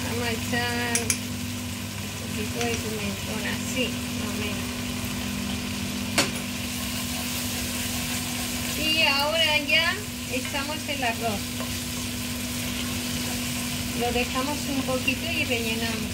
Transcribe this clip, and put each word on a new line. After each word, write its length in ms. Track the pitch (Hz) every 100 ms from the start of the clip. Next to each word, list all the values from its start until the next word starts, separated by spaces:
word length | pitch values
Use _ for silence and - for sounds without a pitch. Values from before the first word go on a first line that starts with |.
Vamos 240 | 247 233 240
a 40 |
echar 680 | 226 240 240 240 240 240 233
un 80 | 233 - - - - - - - - - - - -
poquito 320 | - 208 240
de 160 | 233 226
pimentón, 640 | 208 214 202 202 214 214 214
así, 400 | 208 - 262 240 247 - -
más 80 | -
o 20 | -
menos. 240 | 208 - - - - - - - - - - - - - - - - - - - - - - - - - - - - - - - - - - - - - - - - - - 254
Y 20 | 311 330
ahora 540 | 302 277 294 320 320 302 294
ya 300 | 320 330 370 - - -
echamos 440 | 247 254 285 277 302 -
el 140 | 285 254
arroz. 340 | 226 226 202 - - 247 - - - - - - - - - - - - - - - - - - - - - - 247
Lo 100 | 240
dejamos 460 | 240 247 262 269 294 - 269
un 60 |
poquito 440 | 254 254 254 254 247
y 140 | 339 302
rellenamos. 680 | 233 226 226 226 214 214